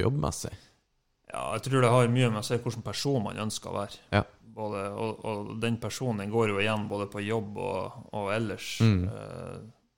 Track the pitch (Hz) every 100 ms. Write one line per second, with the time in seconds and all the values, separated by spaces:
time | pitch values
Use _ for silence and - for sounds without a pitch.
0 | 110 139 - - - - - _ _ _
1 | _ _ - - 64 110 127 135 123 127
2 | 120 123 123 107 110 120 123 117 107 101
3 | 143 135 101 95 110 - - 95 101 -
4 | - 101 - - 113 110 107 101 101 104
5 | 110 - 110 104 104 113 117 117 110 -
6 | 131 107 101 113 110 101 107 107 104 101
7 | 101 104 101 113 104 101 95 98 95 120
8 | - 107 101 107 110 92 - - 113 95
9 | 90 107 104 87 87 92 107 - _